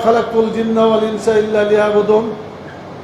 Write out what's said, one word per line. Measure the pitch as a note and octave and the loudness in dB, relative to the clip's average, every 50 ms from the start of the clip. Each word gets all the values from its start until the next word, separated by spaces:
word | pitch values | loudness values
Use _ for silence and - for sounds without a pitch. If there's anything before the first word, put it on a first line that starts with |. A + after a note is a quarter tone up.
| - | 2
খালাকুল | A3 A#3 A3+ G#3 - A3+ A3+ A3 A3 | 2 2 2 2 0 0 0 0 0
জিন্না | A3 A3+ A3+ A3+ A3+ A3 A3+ | 0 -2 -2 0 2 2 2
ওয়াল | A3+ A3 G#3+ G#3+ | 4 2 2 0
ইনসা | A3 G#3+ G3+ - A#3 A3 | 0 -2 -2 0 2 2
ইল্লা | G#3+ G#3+ G#3+ A3 G#3+ G#3 | 2 2 0 0 0 2
লিয়াবুদুন।" | G#3 G#3 G#3 G#3 G#3+ G#3 G#3 G3+ G#3 G#3+ A3 A#3 A#3 - - - - - - - - - - - - - - | 2 2 2 2 2 2 2 2 2 2 2 0 -2 -8 -10 -12 -14 -16 -16 -16 -16 -16 -16 -16 -16 -16 -16